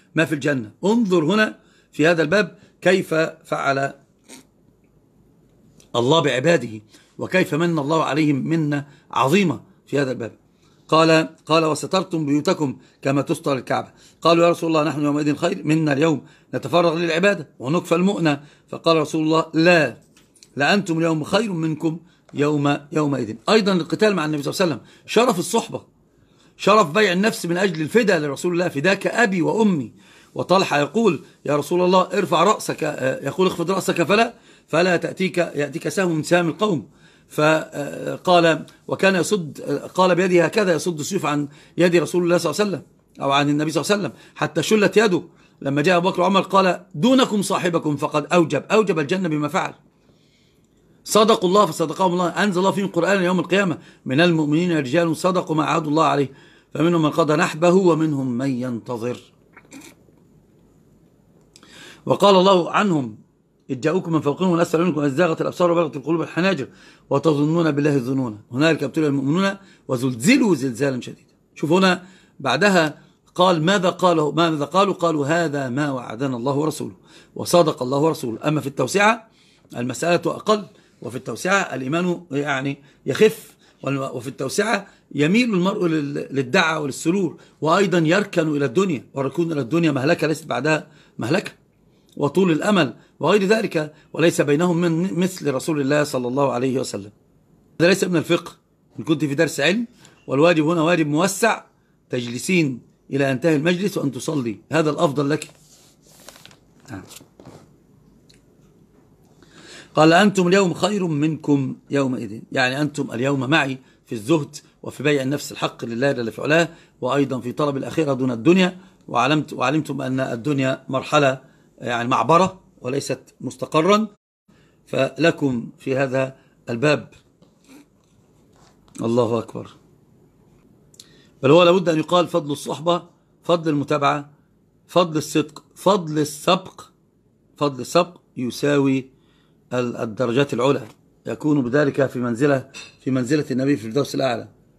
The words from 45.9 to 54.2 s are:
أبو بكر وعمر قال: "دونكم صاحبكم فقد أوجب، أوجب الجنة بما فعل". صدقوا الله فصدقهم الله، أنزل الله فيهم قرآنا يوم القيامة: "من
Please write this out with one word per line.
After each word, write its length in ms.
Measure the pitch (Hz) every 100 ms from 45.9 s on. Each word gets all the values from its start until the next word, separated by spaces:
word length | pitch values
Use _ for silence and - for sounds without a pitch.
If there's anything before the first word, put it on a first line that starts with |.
| 175
أبو 140 | 185
بكر 100 | 180
وعمر 200 | 180 190
قال: 440 | - 196 185 - -
"دونكم 480 | 147 233 262 240 208
صاحبكم 540 | - 226 175 165 156 143
فقد 360 | 147 151 147
أوجب، 320 | 175 151 143 -
أوجب 280 | 214 196 160
الجنة 300 | 139 185 175
بما 200 | 151 147
فعل". 260 | 175 147 - _ _ _ _ _ _ _ _ _ _ _ _
صدقوا 440 | - 208 220 220 180
الله 180 | 202 180
فصدقهم 460 | 151 160 160 185
الله، 160 | 175 180
أنزل 300 | 170 202 175
الله 120 | 190
فيهم 180 | 185 185
قرآنا 360 | 170 170 196
يوم 160 | 175 180
القيامة: 380 | 151 190 190 131 - - 139
"من 140 | 147